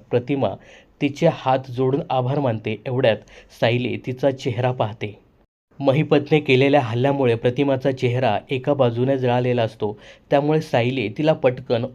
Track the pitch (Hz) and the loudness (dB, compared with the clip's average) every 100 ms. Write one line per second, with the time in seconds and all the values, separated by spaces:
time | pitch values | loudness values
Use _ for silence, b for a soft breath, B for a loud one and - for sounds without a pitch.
0 | - 123 - 139 107 92 B B B _ | -4 -4 -2 -2 -2 -4 B B B _
1 | 143 135 165 - 131 135 131 120 131 143 | -6 0 -2 0 -2 -2 -4 -4 -2 -2
2 | 165 131 123 143 135 110 107 107 - 123 | -2 -4 -2 -2 -2 -2 -6 -8 -6 0
3 | 123 107 - B B - 120 120 120 104 | 2 0 -4 B B -2 0 0 -2 -6
4 | - 127 143 135 143 107 123 127 110 104 | -8 -2 -2 -2 -4 -2 -2 -2 -4 -4
5 | 107 101 _ _ _ _ _ - 139 139 | -12 -12 _ _ _ _ _ -2 0 2
6 | 151 147 - 156 147 127 139 143 120 117 | 2 2 4 0 4 4 6 4 2 0
7 | 135 139 127 113 123 123 139 135 139 131 | 0 2 2 2 0 0 0 0 -2 0
8 | 123 123 127 101 - 135 135 135 123 117 | -2 0 0 -2 -4 -4 -2 2 2 2
9 | 127 139 127 123 123 120 113 - 107 104 | 0 0 2 0 0 0 -2 -2 -6 -6
10 | B B _ 143 147 156 156 131 120 135 | B B _ 0 2 0 0 0 0 -2
11 | 117 110 151 156 131 127 123 120 123 | -4 -2 0 2 0 0 -4 -4 -4